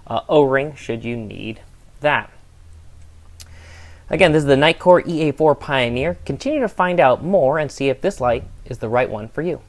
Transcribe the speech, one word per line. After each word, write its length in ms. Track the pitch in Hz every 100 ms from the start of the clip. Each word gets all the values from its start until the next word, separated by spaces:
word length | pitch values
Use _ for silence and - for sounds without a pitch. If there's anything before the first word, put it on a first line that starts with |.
| -
uh, 140 | 113 -
O-ring 440 | 151 139 135 151 139
should 280 | - 117
you 100 | 113
need 460 | 120 104 98 107 113 - - - -
that. 300 | 147 127 - - - - - - - - - - - - - - - - - - -
Again, 240 | - 180
this 120 | 156
is 20 | 143
the 100 | 135
Nitecore 500 | 156 - 180 175 -
E 220 | 160 156
A 40 |
four 220 | 135 156
Pioneer. 600 | 139 - 135 120 120 160 175
Continue 360 | - 139 269 302
to 80 | 220
find 320 | - 180 175
out 220 | 139 117
more 360 | 156 196 135 156
and 120 | 139
see 200 | - 135
if 100 | 131
this 180 | 190 -
light 260 | 123 120 - -
is 140 | - -
the 100 | 110
right 220 | 120 127
one 180 | 107 113
for 140 | -
you. 180 | 175 139